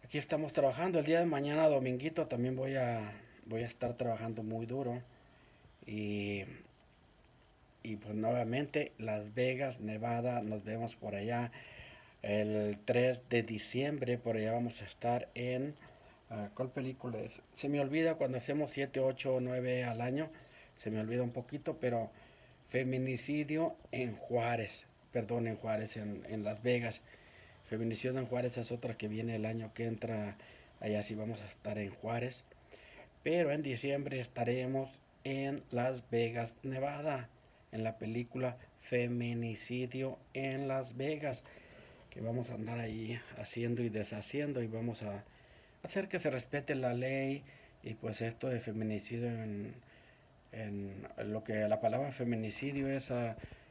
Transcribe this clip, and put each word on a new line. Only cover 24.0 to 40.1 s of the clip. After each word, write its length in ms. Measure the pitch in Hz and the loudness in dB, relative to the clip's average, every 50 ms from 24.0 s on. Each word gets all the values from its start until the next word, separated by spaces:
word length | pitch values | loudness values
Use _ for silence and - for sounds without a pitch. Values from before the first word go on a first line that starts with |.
| 127 120 104 | -2 -2 -2
Juárez. 720 | 98 - - 120 120 117 120 120 113 107 101 - - - - - - - - | -6 -4 0 2 2 4 4 2 2 0 -4 -6 -12 -14 -18 -20 -20 -20 -2
Perdón, 340 | - 123 110 104 120 117 117 | -2 -2 0 2 0 0 2
en 100 | 113 110 | 0 -2
Juárez, 420 | - - 113 110 107 113 110 - 113 | -2 0 0 0 0 0 -2 -4 -4
en, 260 | 107 104 101 90 - | -4 -4 -4 -6 -6
en 160 | - 110 107 | -6 -4 -2
Las 200 | 104 104 107 107 | -2 -2 -4 0
Vegas. 400 | 113 123 123 123 120 113 110 - - - - - - - - - - - - - - | 2 4 4 4 2 -2 -4 -6 -12 -18 -20 -20 -20 -20 -20 -20 -20 -20 -20 -20 -8
Feminicidio 520 | - 110 110 113 113 113 104 - 127 127 131 | -4 -2 0 0 0 0 0 0 0 0 0
en 60 | 127 | 0
Juárez 320 | 113 123 123 127 123 120 | 0 0 0 0 0 0
es 160 | 123 117 - | -2 -4 -4
otra 240 | 123 120 - 120 113 | -4 -4 -4 -6 -4
que 120 | - 110 107 | -4 -4 -2
viene 280 | 107 110 113 117 113 | -2 -2 0 0 0
el 80 | 110 107 | 0 0
año 300 | 110 113 113 110 110 - | 0 -2 -2 -4 -6 -4
que 100 | - 117 | -4 -2
entra. 540 | 113 110 107 - 113 113 107 104 101 95 - - - - - - - - - | -2 -2 -2 -2 -2 0 0 -2 -2 -6 -8 -16 -20 -20 -20 -20 -20 -14 -6
Allá 220 | - 107 107 104 | -2 0 0 0
sí 120 | 104 - 113 | 0 -2 -4
vamos 280 | 107 107 113 113 104 | -4 -2 -4 -4 -6
a 40 | 101 | -8
estar 300 | 98 - - - 104 107 | -12 -14 -8 -6 -4 -2
en 140 | 107 104 98 | -2 -2 -4
Juárez. 540 | 95 - - 113 117 117 120 131 127 - - - - - - - - - - - - - - - - - | -6 -6 -2 -2 0 0 0 -2 -4 -8 -16 -20 -20 -20 -20 -20 -20 -20 -20 -20 -20 -20 -20 -20 -20 -4
Pero 300 | - 147 165 175 170 143 | 0 4 4 6 6 4
en 100 | 143 151 | 2 2
diciembre 560 | 151 139 127 117 - 139 139 139 139 143 135 131 | 2 0 -2 0 0 0 0 0 0 -2 -2 -4
estaremos 800 | 120 - - 120 117 117 123 127 127 127 135 135 135 131 - - - - - - | -4 -4 -2 0 2 2 4 2 2 2 0 0 0 -2 -8 -20 -20 -20 -20 -10
en 400 | - 139 135 135 135 139 143 139 - - | -4 -2 -2 0 0 0 -2 -4 -4 -2
Las 380 | - 120 120 131 131 123 120 - | 0 2 2 2 0 -2 -4 0
Vegas, 460 | 117 117 117 117 117 120 117 117 - - | 2 2 2 2 2 -2 -4 -4 -6 -8
Nevada, 640 | - 135 131 131 135 143 143 143 147 156 143 131 120 - - - - - - - - - | -6 -4 -2 0 0 -2 -2 0 0 0 0 0 -4 -8 -14 -20 -20 -20 -20 -20 -18 -8
en 120 | - 113 110 | -4 -2 -2
la 140 | 110 110 - | -2 -2 -2
película 580 | 113 107 113 120 120 120 - 127 131 123 123 - - - - - | -4 -2 -2 -2 -2 -2 -2 0 0 0 -2 -4 -14 -20 -20 -20
Feminicidio 1400 | - - 123 123 120 120 120 120 120 120 120 117 117 113 110 - - - 123 127 127 123 127 131 131 131 | -6 0 2 2 2 2 2 0 0 0 0 0 -2 -2 -4 -6 -6 -4 -2 -2 -2 -2 -2 -2 -2 -2